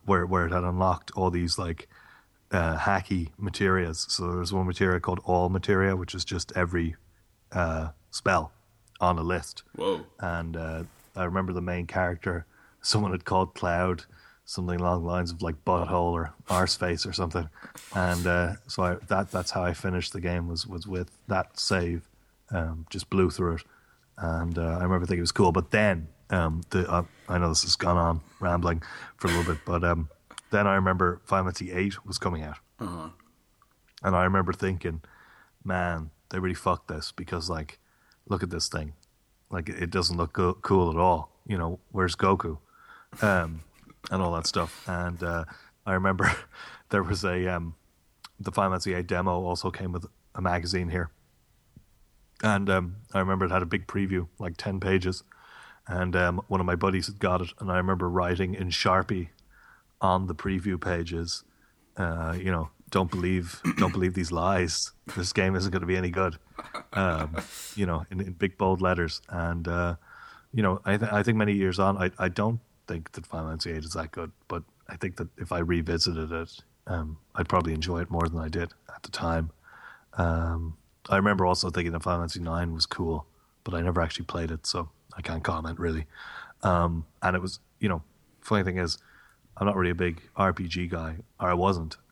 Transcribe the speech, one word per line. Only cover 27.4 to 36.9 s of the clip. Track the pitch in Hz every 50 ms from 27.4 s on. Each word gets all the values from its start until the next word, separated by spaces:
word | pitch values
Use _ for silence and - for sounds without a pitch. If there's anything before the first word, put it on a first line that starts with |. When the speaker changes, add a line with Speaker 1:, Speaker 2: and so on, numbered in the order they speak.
| 87 82
Speaker 1:
this | 80 - -
has | 85 -
gone | - - 87 87
on | 87 85 85 82 80 - - - -
rambling | 101 90 87 87 87 87 82 82 - - - - - - -
for | - - 90
a |
little | 85 85 85 82 80
bit, | 73 -
but, | - 87 85 90
um, | 87 85 82 80 76 - _ _ - - - - -
then | - 101 104
I | 101 98
remember | 98 95 95 92 90 92 87 87 90 _
Final | - 98 95 92
Fantasy | 92 87 - 95 90 90
eight | 90 98 101 98 - -
was | 101 87 -
coming | - 95 87 78 76
out. | 76 73 - _ _ _ -
Speaker 2:
Uh-huh. | 113 90 87 82 78 82 - _ _ _ _ _ _ _ _ _ _ _ _ _ _ _ _ - -
Speaker 1:
And | 98 92
I | 90 90
remember | 92 95 98 92 90 90
thinking, | - - 95 95 85 - 87 78 78 - - - - - - - - - _ _ _ -
"Man, | 98 92 90 90 87 85 80 78 78 - _ _ -
they | - 95
really | 92 92 87
fucked | - - 92 87 - -
this," | -